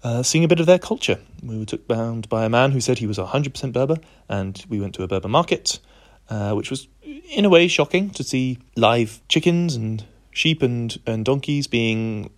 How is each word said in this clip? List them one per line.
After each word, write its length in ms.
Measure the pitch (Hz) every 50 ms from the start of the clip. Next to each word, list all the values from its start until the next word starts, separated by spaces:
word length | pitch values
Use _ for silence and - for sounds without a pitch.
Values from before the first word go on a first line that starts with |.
| -
uh, 200 | 117 117 117 131
seeing 220 | - - 165 165
a 40 | 160
bit 120 | 175 165
of 60 | 165
their 120 | 160 185 180
culture. 420 | - - - - - - 98 - - - - - -
We 160 | 120 113 110
were 80 | 107
took 160 | 104 - - - _
round 360 | 120 113 113 113 117 113 107 -
by 160 | - 113 113
a 20 | 110
man 240 | 113 120 127 139 139
who 80 | 131
said 200 | 117 - 127 120
he 60 | 117
was 120 | 104 104 95
a 80 | 90
hundred 260 | - - 135 147 143 -
percent 220 | - - 135 117
Berber, 240 | 123 131 135 160 160 156 - _ _ _ _
and 340 | 101 101 98 98 95 - - -
we 100 | 117 104
went 140 | 101 98 82
to 80 | - 95
a 60 | 90
Berber 200 | 98 95 90 95
market, 500 | 113 151 170 - 180 - - - - - _ _ _ _ _ _ _ _ _ _
uh, 240 | 113 107 101 101 107
which 160 | 104 - -
was, 180 | 135 131 - _ _ _ _
in 420 | 302 294 285 339 359 302 - 208
a 60 | 202
way, 180 | 185 170 175 180
shocking 400 | 175 - 190 - - 180 190 202
to 140 | - - 135
see 320 | - - 131 127 131 127 120 - _ _
live 440 | - 113 107 117 120 117 110 - - _ _
chickens 480 | - 160 156 175 170 170 175 170 147
and 300 | 117 113 110 110 110 107 - - - _ _ -
sheep 300 | - - 160 160 156 -
and, 340 | 123 120 120 117 113 - - - -
and 160 | 113 110 110
donkeys 420 | 120 135 139 135 - 147 143 139
being 640 | - - 117 117 113 110 110 113 113 110 107 101 - _